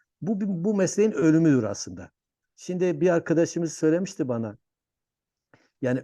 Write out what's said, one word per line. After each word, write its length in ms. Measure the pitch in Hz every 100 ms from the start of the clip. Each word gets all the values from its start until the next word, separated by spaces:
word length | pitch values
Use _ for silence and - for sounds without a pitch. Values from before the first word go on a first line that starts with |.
| _ -
bu, 160 | 165 202 202 170 196
bu 100 | 202
mesleğin 360 | 175 - 214
ölümüdür 520 | - 160 160 160 131
aslında. 480 | 107 101 - 90 92 _ _ _ _ _
Şimdi 460 | - 180 180 147
bir 80 | 180
arkadaşımız 640 | 170 170 160 165 170 165
söylemişti 540 | - 156 170 190 - 131
bana. 300 | 117 110 101 _ _ _ _ _ _ _ _ _ _ _ -
Yani 220 | 123 127